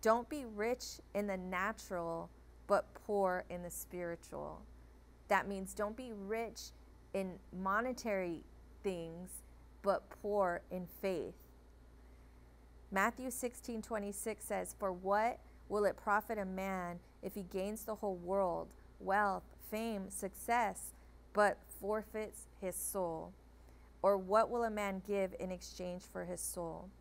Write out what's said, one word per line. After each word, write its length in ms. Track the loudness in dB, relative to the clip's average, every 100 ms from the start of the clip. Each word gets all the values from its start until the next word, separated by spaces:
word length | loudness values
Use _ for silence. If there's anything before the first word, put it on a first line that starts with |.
Don't 280 | 8 6 4
be 160 | -6 -6
rich 300 | -2 0 0 -4 -12 -6
in 120 | -2 0
the 100 | -2
natural, 920 | -2 0 0 -2 -4 -4 -2 -4 -6 -12 -20 -20 4
but 180 | 6 6 -10 0
poor 380 | 4 4 2 -2
in 120 | -6
the 80 | -6
spiritual. 920 | -8 -8 -6 -4 -6 -8 -8 -8 -10 -16 -18 -20 -20 -20 -20 2
That 200 | 4 4
means 260 | -4 -6
don't 220 | -2 -2 -2
be 160 | -10
rich 480 | -10 -4 -2 -2 -6 -14 -14 -20 -20 -6
in 180 | -2 -2 -4 -10
monetary 920 | -4 2 2 2 -2 0 0 0 -4 -8 -20 -20 -4
things, 480 | -2 -2 -4 -8 -10 -12 -14 -20 -20 -2
but 260 | 2 2 2 -8
poor 380 | 0 4 4 2 -4
in 160 | -6 -6 -4
faith. 340 | 0 0 -2 -8 -18 -20 -20 -20 -20 -20 -20 -20 -20 -20 -20 -20 -20 -20 -4
Matthew 400 | 2 2 2 -6
sixteen 520 | -4 -4 -6 -8 -6
twenty-six 600 | -4 -4 -4 -4 -6 -6
says, 320 | -2 -2 -2 -4
"For 140 | -4
what 480 | -2 2 4 4 0 -12 -20 -4
will 160 | 2
it 120 | 4 2
profit 420 | 2 2 2 -4
a 60 |
man 560 | -2 -2 -2 -2 -2 -6 -12 -10
if 120 | -8
he 80 | -6
gains 420 | -4 -2 -2 -4
the 120 | -6 -4
whole 200 | -2 -2
world, 520 | 0 2 4 2 -4 -12 -20 -10
wealth, 420 | 2 4 4 2 -6 -18 -8
fame, 400 | -4 -2 -4 -4
success, 840 | -4 -6 -6 2 4 4 0 -10 -14 -20 -20 -4
but 260 | 6 6 6 -8 -8
forfeits 640 | -2 -2 -2 -6 -6 -8 -18 -6
his 160 | -6 -4
soul? 560 | -4 -2 -2 -2 -8 -14 -20 -20 -20 -20 -20 2
Or 140 | 4 4
what 320 | 6 6 6
will 140 | 4
a 60 | 0
man 320 | 0 0 -2 0
give 280 | 0 0 -2
in 100 | -6
exchange 520 | -6 -8 -8 -6 -6
for 200 | -8 -8
his 160 | -6 -4
soul?" 480 | -4 -4 -6 -6 -12 -16